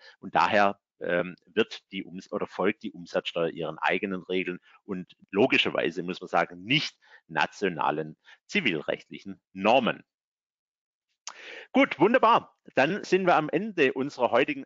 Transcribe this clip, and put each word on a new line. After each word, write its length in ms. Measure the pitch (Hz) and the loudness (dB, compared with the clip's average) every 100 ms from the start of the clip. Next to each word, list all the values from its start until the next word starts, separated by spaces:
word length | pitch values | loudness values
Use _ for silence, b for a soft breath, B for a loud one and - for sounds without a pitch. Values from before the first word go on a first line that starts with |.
| b b | b b
und 160 | 98 - | -2 2
daher, 440 | 87 107 101 101 _ _ | 4 4 2 0 _ _
ähm, 360 | 87 87 87 82 _ | -4 -2 -4 -10 _
wird 440 | 92 113 - _ | -2 -2 -6 _
die 100 | 95 | -12
Ums-, 260 | 82 90 - | -12 -14 -10
oder 120 | 101 87 | -8 -8
folgt 380 | - 95 - | -2 -2 -2
die 80 | 110 | -10
Umsatzsteuer 560 | 87 85 92 - 87 82 | -14 -8 -6 -4 -4 -4
ihren 300 | 78 78 78 | -4 -8 -4
eigenen 440 | 76 92 101 92 | -2 -2 -4 -8
Regeln 380 | - 92 90 90 b b | -4 -4 -4 -8 b b
und 320 | - 92 87 _ _ | -10 -10 -10 _ _
logischerweise, 720 | 98 131 139 98 71 64 85 | 0 2 2 0 0 -2 -4
muss 160 | 87 90 | -8 -10
man 80 | 90 | -2
sagen, 380 | 87 85 87 98 | -2 -2 -6 -2
nicht 320 | 147 - - b b _ | -2 -2 -10 b b _
nationalen 880 | 78 82 - 95 80 65 76 78 78 b b _ | -2 -2 0 -4 -2 -2 -2 -6 -12 b b _
zivilrechtlichen 920 | 214 143 80 69 73 - 78 98 92 _ | -4 -2 -2 -4 -6 -8 -16 -16 -18 _
Normen. 500 | 95 101 131 107 - - _ _ _ _ _ _ _ _ _ _ _ - B B B B | -2 2 4 2 -2 -10 _ _ _ _ _ _ _ _ _ _ _ -20 B B B B
Gut, 280 | - 277 - | 2 2 4
wunderbar. 580 | 185 247 226 226 - _ - - | 4 6 6 4 2 _ -4 2
Dann 260 | 143 196 - | 2 0 0
sind 200 | 185 185 | 2 4
wir 120 | 151 | 2
am 100 | 151 | 2
Ende 460 | 160 220 180 131 | -2 -2 2 2
unserer 380 | - 139 - 120 | 2 -4 0 2
heutigen 340 | 120 147 135 | 2 2 -2